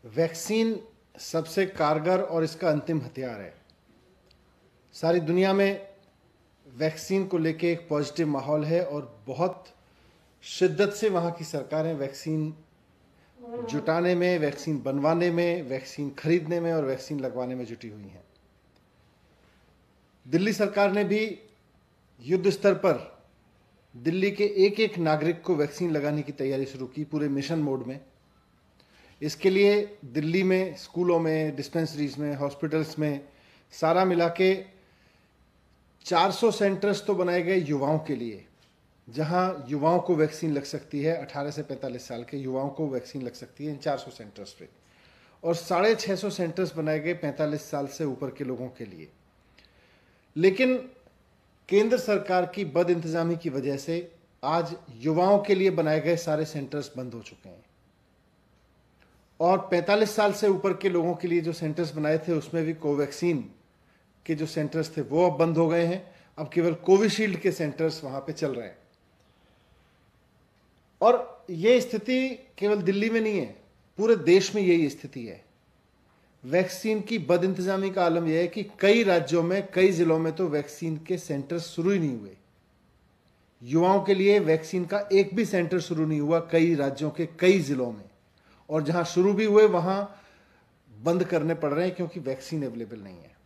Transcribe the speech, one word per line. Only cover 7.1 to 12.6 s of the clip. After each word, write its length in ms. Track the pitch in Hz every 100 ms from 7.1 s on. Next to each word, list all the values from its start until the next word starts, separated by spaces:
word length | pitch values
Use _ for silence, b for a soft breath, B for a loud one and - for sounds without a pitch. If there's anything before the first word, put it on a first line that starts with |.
| 190 190
को 120 | 175
लेके 340 | 160 160 175
एक 140 | 165 -
पॉजिटिव 380 | 147 143 - 160
माहौल 380 | 139 131 151
है 220 | 151 170 165
और 360 | 147 127 - -
बहुत 380 | 131 180 - - _ b b b b b b
शिद्दत 500 | - - 185 151 202
से 160 | 202 220
वहाँ 240 | 180 170
की 120 | 165
सरकारें 500 | 156 147 131 156 160
वैक्सीन 600 | 156 135 135 160 156 156 156